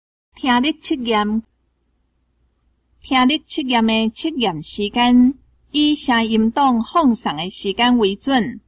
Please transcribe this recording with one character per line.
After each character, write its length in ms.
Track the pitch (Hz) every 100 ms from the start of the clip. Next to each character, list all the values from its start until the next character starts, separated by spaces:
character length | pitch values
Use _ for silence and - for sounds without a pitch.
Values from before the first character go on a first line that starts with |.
| _ _ _ -
听 260 | 269 240
力 120 | 277
测 220 | 311 - 294
验。 480 | 233 214 208 220 - _ _ _ _ _ _ _ _ _ _ _ _ _ _ _
听 260 | - 262 254
力 160 | 311 -
测 140 | -
验 240 | 262 240 226
的 240 | 220 220
测 200 | - 330
验 320 | 302 220 156
时 280 | 170 - 208
间 440 | 240 240 247 247 285 _ _ _
以 240 | 294 294 294
声 300 | - 233 226
音 240 | 220 220
档 320 | 294 277 233
放 320 | 226 349 294 220
送 200 | 208 151
的 120 | 175
时 240 | - 202
间 240 | 190 240 247
为 180 | 202 202
准 440 | - 269 180 214